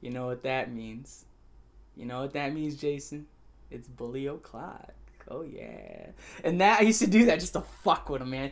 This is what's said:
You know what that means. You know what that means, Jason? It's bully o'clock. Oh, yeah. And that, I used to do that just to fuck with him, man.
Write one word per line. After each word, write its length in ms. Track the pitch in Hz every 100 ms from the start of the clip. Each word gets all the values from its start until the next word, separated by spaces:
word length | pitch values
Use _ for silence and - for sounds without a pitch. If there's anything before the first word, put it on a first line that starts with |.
You 100 | -
know 140 | 123 127
what 180 | 127
that 280 | 131 131 123
means. 520 | 120 113 110 139 - _ _ _ - - _ - -
You 100 | 117
know 160 | 123
what 120 | 139
that 200 | 143 143
means, 220 | 151 156 143
Jason? 520 | 147 143 139 147 147 _ - _ -
It's 180 | 123 120
bully 400 | 123 120 127 135
o'clock. 640 | 113 - 113 160 - - - - - -
Oh, 140 | 131
yeah. 640 | 160 - - - 50 50 50 - - -
And 160 | - 175
that, 200 | 190 214
I 20 |
used 160 | 214 220
to 60 | 214
do 180 | 196 233
that 140 | 165
just 140 | 175
to 80 | -
fuck 480 | - - - 165 -
with 120 | 139
him, 100 | 127
man. 200 | 131 135